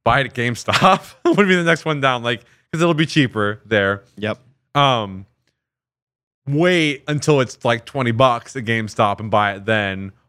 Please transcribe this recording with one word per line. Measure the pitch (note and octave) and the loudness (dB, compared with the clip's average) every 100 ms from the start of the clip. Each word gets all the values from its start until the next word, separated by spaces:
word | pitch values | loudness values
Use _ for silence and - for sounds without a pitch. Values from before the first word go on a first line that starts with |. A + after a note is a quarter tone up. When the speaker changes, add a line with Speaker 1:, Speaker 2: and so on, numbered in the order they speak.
Speaker 1:
buy | A2+ B2+ | 0 0
it | B2 | 0
at | |
GameStop | - A#2+ A2+ - G2 F#3 G3 - - | -4 -4 -4 -2 2 2 2 -2 -4
<laughs> | F4 G3 | 0 2
would | G3+ | 2
be | F3+ | 2
the | |
next | E3 E3 D#3+ | 2 0 -2
one | D3 | -2
down, | C3+ B2 | 0 0
like, | A#2+ A#2 - _ _ | -2 -6 -10 _ _
'cause | D#3+ | 0
it'll | E3+ | 2
be | D#3 D#3+ | 2 0
cheaper | D#3+ B2+ G#2+ G#2 G#2+ | 2 0 0 -4 -4
there. | G#2 G#2+ G2 G2+ - - | -2 0 0 -2 -8 -8
Speaker 2:
Yep. | G#2 - _ _ _ | -8 -8 _ _ _
Speaker 1:
Um, | C#3+ C#3 A#2+ G2+ F#2+ G2 _ _ _ _ _ _ _ _ _ _ _ C#3 | 0 2 0 -4 -12 -18 _ _ _ _ _ _ _ _ _ _ _ -4
wait | D3 F3+ F3+ D#3 C3 - | 0 2 2 0 -2 -6
until | D3 D#3 C#3+ | -2 2 2
it's, | B2 - | 0 -2
like, | B2 A#2 | -2 -2
twenty | - C#3 A#2+ | -4 -4 -2
bucks | A2+ C3 A#2 - C3+ | 2 2 2 -6 -8
at | |
GameStop | A2 A2+ G#2+ - G#2 G2+ | -4 -4 -4 0 0 0
and | G#2+ | -2
buy | G#2+ G2+ | 0 0
it | G2 | -2
then, | G2+ A2 G2+ F#2+ G2 - | -2 0 -2 -6 -10 -16